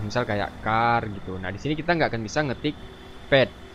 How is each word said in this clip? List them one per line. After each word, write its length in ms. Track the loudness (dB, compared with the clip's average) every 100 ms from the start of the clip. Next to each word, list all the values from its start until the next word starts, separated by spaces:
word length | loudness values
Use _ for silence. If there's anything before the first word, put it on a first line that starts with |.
misal 240 | -2 0 0
kayak 320 | 0 -2 -4
car 440 | 0 4 4 4 0
gitu. 320 | -6 -8 -6
Nah, 160 | -6
di 40 | -4
sini 160 | -4 -2
kita 160 | 2
nggak 160 | 2 2
akan 120 | 0 -2
bisa 160 | 0 0
ngetik 240 | 0 -4 -4 -10 -16 -16 -14 4
pet 200 | 6 6 0 -16